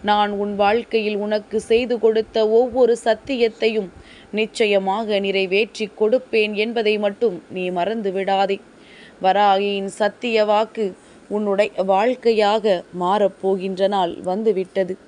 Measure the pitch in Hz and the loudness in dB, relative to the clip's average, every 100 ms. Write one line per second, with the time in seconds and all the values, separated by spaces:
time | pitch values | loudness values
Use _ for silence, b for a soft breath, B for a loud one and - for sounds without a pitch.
0 | 208 208 208 202 208 202 202 226 226 226 | 0 0 0 -2 -4 0 2 2 0 -2
1 | 214 208 208 214 208 220 - 233 247 240 | -2 -2 -2 -4 -4 -6 0 0 2 2
2 | 226 220 220 226 214 226 247 233 233 226 | 2 2 0 0 4 4 2 2 2 2
3 | 233 220 - 262 226 214 226 220 180 - | 0 -2 -2 0 0 0 -2 0 -4 -12
4 | B B B 208 220 - 214 196 190 202 | B B B -4 -4 0 2 2 0 -4
5 | 220 202 196 196 190 196 214 - 208 - | -2 -2 0 0 0 0 0 -4 -10 -2
6 | 214 214 208 226 214 208 214 233 208 208 | 0 0 0 0 0 -2 -2 0 0 0
7 | 208 202 226 175 - 185 180 180 180 226 | -2 0 -2 -2 -10 -6 -4 -2 -2 -2
8 | 196 185 190 196 196 196 - B B B | -4 -4 -2 0 0 -2 -6 B B B
9 | B B 190 190 208 196 202 202 196 - | B B 0 4 4 2 0 -4 -6 -2
10 | 208 - 247 220 214 208 220 - 202 180 | -4 -2 -2 0 2 0 0 -4 -6 -6
11 | B B - 208 208 196 214 - 190 190 | B B -8 -4 -2 0 0 -2 0 2
12 | 233 254 240 220 202 220 208 175 - 180 | 2 0 0 2 2 2 0 -2 -4 -6
13 | 180 208 196 - 190 190 190 185 196 202 | -2 2 0 0 -2 -2 -4 -2 -2 0
14 | 175 - 180 190 226 185 185 196 185 190 | -2 -4 -6 -2 0 -2 -4 -4 -4 -6